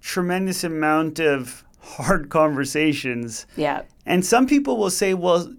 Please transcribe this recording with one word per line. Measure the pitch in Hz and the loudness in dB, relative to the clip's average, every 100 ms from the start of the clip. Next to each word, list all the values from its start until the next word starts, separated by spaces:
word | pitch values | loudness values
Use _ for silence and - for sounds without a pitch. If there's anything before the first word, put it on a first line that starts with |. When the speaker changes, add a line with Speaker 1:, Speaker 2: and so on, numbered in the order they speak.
Speaker 1:
tremendous | - 185 180 180 190 180 | -8 -4 -2 0 -2 -4
amount | 170 156 156 156 160 156 | -4 0 2 2 0 0
of | 156 135 123 - - _ | 2 0 -2 -14 -20 _
hard | - - 135 185 147 | -16 -4 0 0 0
conversations. | 160 156 139 131 151 156 135 131 120 117 110 - - | 2 2 2 -2 0 0 0 -4 -6 -6 -10 -12 -4
Speaker 2:
Yeah. | 147 - - _ | -4 -4 -8 _
Speaker 1:
And | - 180 | -2 0
some | 185 233 262 | 2 2 4
people | 285 277 233 | 2 2 0
will | 196 | -2
say, | 185 196 | 0 0
"Well, | 190 180 175 165 | 0 2 2 0